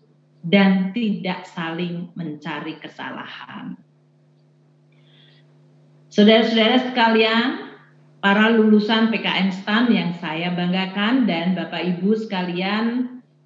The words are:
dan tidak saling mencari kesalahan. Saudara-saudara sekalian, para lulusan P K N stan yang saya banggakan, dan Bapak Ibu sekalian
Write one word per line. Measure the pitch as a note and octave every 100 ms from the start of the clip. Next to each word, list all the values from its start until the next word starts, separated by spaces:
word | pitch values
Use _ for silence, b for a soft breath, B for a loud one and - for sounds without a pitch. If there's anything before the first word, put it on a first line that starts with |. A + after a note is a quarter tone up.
| _ _ _ _
dan | E3+ G3 G3 F#3+ F#3
tidak | A#3+ A3 F3+ F3+ - -
saling | F3+ E3 E3+ F3 F3 - -
mencari | D#3+ D3+ E3+ D3 D#3 D#3
kesalahan. | C#3+ - C3 B2+ C3 - C#3 - B2+ - _ _ _ _ _ _ _ _ _ _ _ b b b b b _ _ _ _ _ _ _
Saudara-saudara | - G#3 A3 A#3 A3+ A3 B3 -
sekalian, | B3 A3+ A3 A3 A3+ B3+ D#4+ - - _ _ _ _
para | G3 G3+ A3
lulusan | A3+ G#3+ G#3 G#3 A3+ A3
P | G3
K | F#3 E3
N | F#3+ -
stan | - A3 A#3+
yang | F#3+ F3 F3
saya | D#3+ D#3+ F3
banggakan, | F3 F3+ F#3 F#3 G3+ G#3 C4
dan | G#3 E3 F3 F3+
Bapak | D#3 E3+ F3+ F3
Ibu | F#3+ A3 A3
sekalian | F#3+ F3+ F3 F#3 G#3+ A#3 B3 B3+ - - _